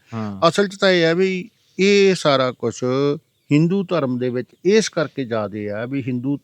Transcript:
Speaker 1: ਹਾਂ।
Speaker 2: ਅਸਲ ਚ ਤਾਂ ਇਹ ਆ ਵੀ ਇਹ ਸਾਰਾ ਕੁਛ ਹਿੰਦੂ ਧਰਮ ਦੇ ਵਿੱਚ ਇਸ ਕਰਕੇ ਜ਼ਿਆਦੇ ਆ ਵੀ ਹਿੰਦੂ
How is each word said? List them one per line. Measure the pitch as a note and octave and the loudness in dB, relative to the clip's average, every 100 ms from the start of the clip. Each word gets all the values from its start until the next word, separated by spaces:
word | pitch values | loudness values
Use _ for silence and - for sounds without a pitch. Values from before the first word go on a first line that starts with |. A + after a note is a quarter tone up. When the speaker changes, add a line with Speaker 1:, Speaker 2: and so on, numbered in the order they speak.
| _ | _
Speaker 1:
ਹਾਂ। | A2+ G#2+ F#2+ E3 | -8 -8 0 0
Speaker 2:
ਅਸਲ | F#3 G3+ | 2 -2
ਚ | G3 | 0
ਤਾਂ | G3 | 2
ਇਹ | F3+ E3 | 4 2
ਆ | |
ਵੀ | E3+ F#3+ F#3 - _ _ - | 2 0 0 -6 _ _ 0
ਇਹ | G3 G3+ G3 | 4 6 4
ਸਾਰਾ | F3+ D#3 C3+ B2+ | 4 2 2 2
ਕੁਛ | - A#2 - B2+ C3 C#3+ D3+ - _ _ | -2 -6 -4 -2 0 0 -2 -8 _ _
ਹਿੰਦੂ | D3 E3 G3 | 2 2 0
ਧਰਮ | F3+ E3+ C3+ B2 | -2 -2 -2 -4
ਦੇ | B2+ | -4
ਵਿੱਚ | B2 A#2 _ | -6 -8 _
ਇਸ | F3 A3 - | 0 2 0
ਕਰਕੇ | - D3 - | -4 -6 -6
ਜ਼ਿਆਦੇ | B2 A2+ G#2 G#2+ G#2 | -6 -4 -4 -6 -8
ਆ | G#2 B2 | -8 -6
ਵੀ | C#3 | -6
ਹਿੰਦੂ | C3 B2 C3 C#3+ | -6 -6 -4 -4